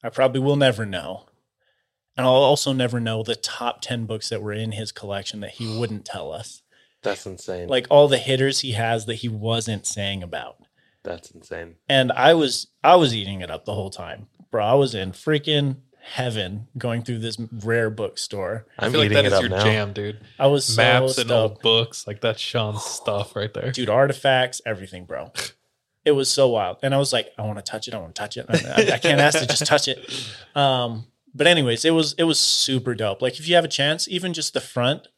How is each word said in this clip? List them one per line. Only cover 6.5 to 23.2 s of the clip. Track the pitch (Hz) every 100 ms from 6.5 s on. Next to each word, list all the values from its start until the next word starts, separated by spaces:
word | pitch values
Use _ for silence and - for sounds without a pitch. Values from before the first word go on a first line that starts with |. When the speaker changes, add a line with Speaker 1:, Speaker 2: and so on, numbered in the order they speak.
| - _ _ _ _
Speaker 2:
That's | 101 98 -
insane. | 92 - 92 87
Speaker 1:
Like, | 131 120
all | 147 147
the | 131
hitters | 110 131 135 131
he | 135
has | 110 113 113 107
that | 110
he | 117
wasn't | 107 110 113 113 107 -
saying | - 101 98
about. | 87 82 64 - _ _ _ _
Speaker 2:
That's | 87 85 -
insane. | 85 _ 82 85 85 _
Speaker 1:
And | 135 127
I | 117 135
was, | 165 143 120 - _
I | 143 180
was | 147 117
eating | 98 98
it | 90
up | 80 -
the | 104
whole | 95
time. | - 87 95 104 _ -
Bro, | 117 104
I |
was | 135 139 110
in | 95
freaking | 92 - 151 147 151 143 131 _ _
heaven | - - 127 110 92 104 113 131
going | 120 117
through | 120 117
this | 113 110 113 113
rare | 110 117 113
bookstore. | 110 104 - - 104 92 110 - -
Speaker 3:
I | 110
Speaker 2:
I'm |
Speaker 3:
feel | 139
like | 143
Speaker 2:
eating | 107
Speaker 3:
that | 101
Speaker 2:
it |
Speaker 3:
is |
Speaker 2:
up | 98
Speaker 3:
your | 95
Speaker 2:
now. | 95
Speaker 3:
jam, | 107 110 104
dude. | 101 104 107 - _
Speaker 1:
I | 139
was | 143 131
so | 113
Speaker 3:
Maps | 117 123 131 131
and | 117
old | 120 110
Speaker 1:
stoked. | 101
Speaker 3:
books, | 113 113 113 - -
like, | 101
that's | 117 110
Sean's | - 123 107 107
stuff | - - - 101